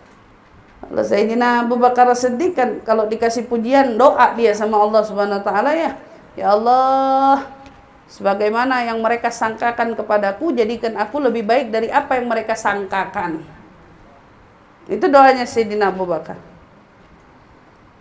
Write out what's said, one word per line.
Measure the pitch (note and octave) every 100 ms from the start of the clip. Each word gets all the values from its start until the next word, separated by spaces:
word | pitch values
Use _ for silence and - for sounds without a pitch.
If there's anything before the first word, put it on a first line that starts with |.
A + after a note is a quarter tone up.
| - - - _ _ - - -
Kalau | - D#2
Sayyidina | A2 G3+ G#3+ A#3 A#3+ A#3+
Abu | A#3 A#3+
Bakar | B3 B3 B3
Siddiq | A#3+ B3+ A#3 F4+
kan | - A#3+ -
kalau | - A3 G#3
dikasih | A3 A#3 A#3+ A3
pujian | A#3+ A3+ C#4 C4 A3
doa | C4 - B3 A3+
dia | A3+
sama | G#3 G#3+ G#3+
Allah | G#3 A3
Subhanahu | G3+ G3 G3+ G3+
wa |
taala | G3+ G3 B3+
ya. | D#4+ D#4 - - - - -
"Ya | F#3+
Allah, | G#3 A#3 B3+ C4 C4+ C4+ C4+ C4+ C#4 - - - - - - -
sebagaimana | - G3 G3 G#3 A3+ C4 B3+
yang | A#3 A3+
mereka | A3+ A#3 A#3
sangkakan | A#3 A3+ A3 A#3+ A#3 A#3 A3
kepadaku, | G#3+ G#3 G3+ G3 E4
jadikan | B3 G#3+ A#3 A3+ G#3+
aku | A3+ D4
lebih | C4 A3+
baik | G#3 B3 A#3+
dari | A3 A3+
apa | G3 - B3+
yang | A#3+
mereka | A3+ G#3+
sangkakan." | A3+ G#3+ G3+ F#3+ G3 F3+ G#3 F3 D#3+ - - - - - - - - - - - _ _ _ -
Itu | G3+ E4
doanya | C#4 C4+ C4 B3
Sayyidina | A#3 G#3+ G#3 G3
Abu | F#3
Bakar. | F3+ D#3 - F3+ - - - - _ _ - - - - - - - _ - _